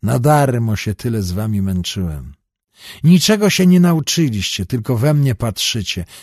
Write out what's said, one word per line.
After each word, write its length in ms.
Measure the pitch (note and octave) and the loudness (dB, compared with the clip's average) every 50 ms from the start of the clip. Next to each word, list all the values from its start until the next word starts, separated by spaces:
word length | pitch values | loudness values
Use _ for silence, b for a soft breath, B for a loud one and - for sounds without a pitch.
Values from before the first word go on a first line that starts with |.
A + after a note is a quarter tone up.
| - | -2
Nadarmo 720 | G#2 B2 B2+ A#2+ D3 D3+ D3 C#3+ B2+ A#2+ A#2+ A#2 A2+ A2 | -2 -2 2 2 4 4 4 4 2 0 0 0 -2 -2
się 200 | G2 - A2 G2+ | -2 -4 -6 -6
tyle 280 | - - B2+ A2+ A2 G2 | -4 -4 -4 -2 -2 -2
z 80 | F2+ | -2
wami 300 | F2 G2 G#2+ A2 G#2+ G2+ | -4 -4 -4 -2 -2 -2
męczyłem. 720 | F#2+ G2 F#2 F2+ F2 - - G#2 F#2 E2+ D#2 C#2+ B1+ B1+ - _ _ _ _ _ _ _ B B B B B B B | -2 0 -2 -2 -4 -4 -6 -4 -4 -4 -6 -8 -12 -14 -18 _ _ _ _ _ _ _ B B B B B B B
Niczego 460 | D3+ F3+ F3+ - - G#3+ G#3 G#3 G3 | 4 4 6 4 2 0 2 2 0
się 180 | - - F#3 | 2 2 4
nie 120 | F3+ F3+ F3+ | 4 6 6
nauczyliście, 880 | F3 F3 E3+ D#3+ C#3+ - - - E3 C#3 A2 G2+ F#2 - - - F#2+ | 4 4 2 0 -2 -2 -2 0 0 0 0 -2 -4 -6 -4 -6 -6
tylko 320 | - - B2 G#2+ - B2+ | -4 -4 -6 -2 -2 -2
we 160 | A2 A#2 D3+ D3+ | 0 2 2 2
mnie 220 | D3 C#3+ C3+ A#2 | 2 2 0 0
patrzycie. 680 | - - A2+ F#2+ - - - - A#2 F#2+ - - F#2+ E2+ B B B | -2 -4 -6 -4 -4 -4 -4 -4 -4 -6 -6 -6 -8 -8 B B B